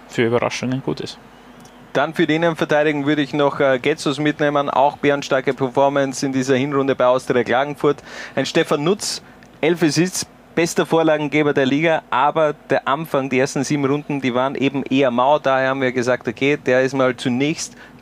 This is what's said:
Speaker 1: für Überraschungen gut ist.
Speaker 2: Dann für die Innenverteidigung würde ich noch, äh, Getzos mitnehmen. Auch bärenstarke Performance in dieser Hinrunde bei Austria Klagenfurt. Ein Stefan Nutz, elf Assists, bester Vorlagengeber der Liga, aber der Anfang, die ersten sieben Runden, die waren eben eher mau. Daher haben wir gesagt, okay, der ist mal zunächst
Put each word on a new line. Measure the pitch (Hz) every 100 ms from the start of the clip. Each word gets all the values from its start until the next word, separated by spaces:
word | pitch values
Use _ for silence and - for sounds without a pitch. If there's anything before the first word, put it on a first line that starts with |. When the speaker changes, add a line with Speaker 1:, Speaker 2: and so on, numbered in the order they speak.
| -
Speaker 1:
für | -
Überraschungen | 117 117 117 - 123 131
gut | 147 147
ist. | - - - - - - - - -
Speaker 2:
Dann | 131 156
für | 160 151
die | 160
Innenverteidigung | 170 156 160 151 151 147 139
würde | 151
ich | 143
noch, | 147 139 -
äh, | 139 131
Getzos | 139 - 156 139
mitnehmen. | 151 147 147 147 143
Auch | - 143 -
bärenstarke | 143 143 - 131 135
Performance | 127 131 139 139 143 135 131
in | 139
dieser | 135 127
Hinrunde | 127 143 139 135
bei | 127 127
Austria | 131 - 123
Klagenfurt. | 117 120 147 143 147 143 - - - 139
Ein | 135
Stefan | 170 156 151
Nutz, | 151 208 - - - - - -
elf | 151 170
Assists, | 160 147 185 - - - -
bester | - 170 - 156
Vorlagengeber | 160 160 151 147 147 147
der | 139 131
Liga, | 143 165 160 -
aber | 120 143 160 151 147 -
der | 139 131
Anfang, | 143 160 143 135
die | 127
ersten | 139 147
sieben | 127 147
Runden, | 135 147 147 143
die | 131
waren | 123 135
eben | - 135 135
eher | - 135 131
mau. | 120 135 151
Daher | 135 131 131
haben | 135
wir | 127
gesagt, | 127 123 120 123
okay, | 107 139 143
der | 131 127
ist | 131
mal | 135 127 123
zunächst | 131 123 147 165 - - - -